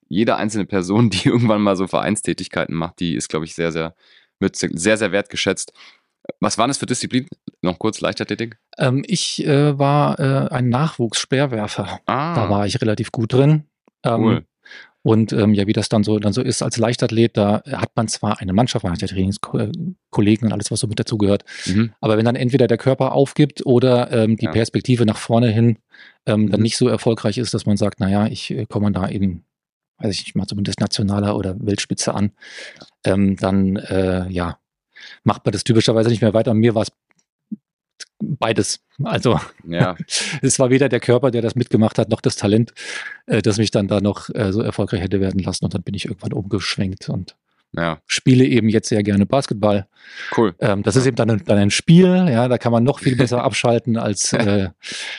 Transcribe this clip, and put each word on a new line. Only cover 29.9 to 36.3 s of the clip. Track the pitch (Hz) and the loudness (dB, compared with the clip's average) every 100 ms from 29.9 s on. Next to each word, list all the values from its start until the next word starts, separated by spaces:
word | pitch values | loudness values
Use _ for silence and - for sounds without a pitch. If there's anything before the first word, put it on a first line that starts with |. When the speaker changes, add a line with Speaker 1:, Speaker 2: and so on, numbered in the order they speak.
| - | -8
Speaker 2:
weiß | 110 | -6
ich | 87 | -6
nicht, | - - | -6 -6
mal | 95 | -6
zumindest | 101 98 - | -4 -4 -4
nationaler | 101 - 98 101 101 110 | -4 -2 -2 0 -2 -2
oder | 95 98 | -4 -4
Weltspitze | 107 101 - 95 - | -4 -4 -4 -4 -4
an“, | - 104 - - - - - - _ | -2 -2 -4 -20 -18 -20 -20 -20 _
Speaker 1:
Ja. | - | 0
Speaker 2:
ähm, | 98 98 92 | 2 2 0
dann, | 98 98 95 98 | 0 2 2 0
äh, | - 95 92 92 92 | -2 -2 0 -2 -4
ja, | 90 85 - _ _ _ - - - | -4 -6 -8 _ _ _ -20 -20 -4
macht | - - | -2 0
man | - | -2
das | 107 | -2
typischerweise | - 113 127 113 113 | 2 2 4 2 2
nicht | 107 | 2
mehr | 110 | 2